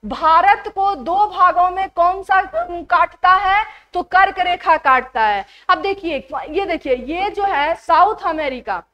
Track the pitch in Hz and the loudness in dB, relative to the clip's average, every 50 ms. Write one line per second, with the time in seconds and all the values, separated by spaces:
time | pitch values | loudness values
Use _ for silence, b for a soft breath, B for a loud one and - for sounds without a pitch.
0 | - 214 220 - 330 320 320 330 349 392 415 427 - 427 - 392 392 403 403 285 | -10 -10 -8 -2 2 4 4 4 6 4 2 2 -2 -10 -6 -2 -2 -2 -2 -4
1 | 240 320 349 392 415 415 359 359 370 359 320 349 349 359 359 381 381 381 _ - | -6 -4 0 0 0 -2 2 2 2 2 4 2 0 0 0 -4 -8 -6 _ 0
2 | 339 349 370 392 381 - 392 381 381 381 - 320 349 359 349 349 330 _ 359 339 | 0 0 0 -2 -4 0 0 0 0 -2 -6 -6 -6 -6 -8 -12 -6 _ 0 0
3 | 339 339 - _ - 359 370 381 403 381 392 403 440 427 B B B B - 359 | 0 0 -2 _ 2 2 2 4 2 2 0 0 -2 -4 B B B B -8 -8
4 | 349 _ - 370 392 392 - 381 359 359 349 359 - - 330 302 - 277 262 254 | -6 _ 4 4 4 4 2 -2 -2 -2 -2 -4 0 0 0 2 4 2 2 2
5 | 247 262 _ 240 220 214 208 202 185 b b b b b 370 330 311 - 392 - | 2 -2 _ -2 0 0 0 -2 -4 b b b b b 0 0 0 -4 -4 -4
6 | 320 330 311 269 - - 294 262 - - 302 359 403 392 339 311 - 294 254 247 | -6 -6 -6 -6 -8 -8 -10 -10 -10 -4 -4 -4 -2 -2 -4 -6 -2 -2 -2 -2
7 | 233 247 311 349 381 415 403 392 403 403 370 285 285 311 339 - - - 330 311 | -2 -8 -6 -4 -4 -4 -4 -2 -2 -2 0 0 0 -2 -2 -6 0 2 4 4
8 | 359 415 440 - - 359 320 311 311 285 262 247 - - 196 175 165 _ | 4 4 2 -2 -4 -6 -4 -4 -4 -6 -6 -8 -8 -8 -8 -8 -10 _